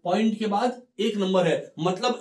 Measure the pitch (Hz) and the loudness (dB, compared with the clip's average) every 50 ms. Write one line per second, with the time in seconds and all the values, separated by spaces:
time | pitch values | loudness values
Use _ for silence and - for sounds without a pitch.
0 | _ 180 185 208 226 226 208 - 214 208 202 208 240 247 240 - - _ _ - | _ 0 2 2 2 2 0 0 -2 -2 0 0 0 0 -2 -4 -16 _ _ -2
1 | 214 233 208 202 190 190 190 185 170 160 143 - - - _ 147 160 180 185 185 | -2 -2 0 0 0 2 2 2 4 2 0 0 -4 -10 _ -4 -2 -2 -2 0
2 | 233 247 240 - | -2 -2 -2 4